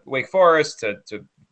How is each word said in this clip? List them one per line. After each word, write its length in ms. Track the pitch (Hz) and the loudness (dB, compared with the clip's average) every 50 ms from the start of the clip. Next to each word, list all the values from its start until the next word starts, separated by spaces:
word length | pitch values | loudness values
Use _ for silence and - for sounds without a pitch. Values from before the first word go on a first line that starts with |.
| _ | _
Wake 240 | - 135 131 123 - | -8 -8 -8 -6 -4
Forest 520 | - 190 180 170 160 156 151 - - - | 0 4 4 4 4 2 0 -2 -6 -8
to, 160 | 117 104 101 - _ | -8 -8 -8 -8 _
to 180 | - 107 98 - _ _ _ _ _ | -16 -16 -16 -16 _ _ _ _ _